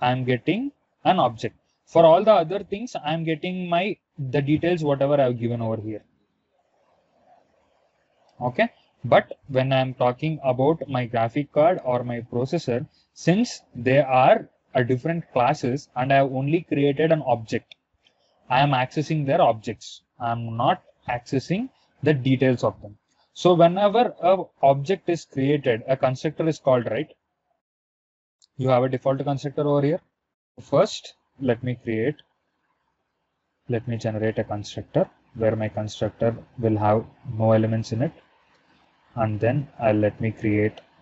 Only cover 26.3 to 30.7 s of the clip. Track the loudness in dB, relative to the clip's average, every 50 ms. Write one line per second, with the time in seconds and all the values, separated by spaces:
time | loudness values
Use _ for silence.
26.3 | -4 -2 -2 -2 -2 -2 0 2 2 2 2 -2 -4 -4 -6 -8 -12 _ _ _
27.3 | _ _ _ _ _ _ _ _ _ _ _ _ _ _ _ _ _ _ _ _
28.3 | _ _ _ _ _ -4 0 2 2 2 2 0 -2 -2 -2 -2 -2 -2 -2 -4
29.3 | -4 -4 -6 -8 -4 -2 -2 0 0 0 0 0 -2 -4 _ _ _ _ _ _
30.3 | _ _ _ _ _ -20 -8 0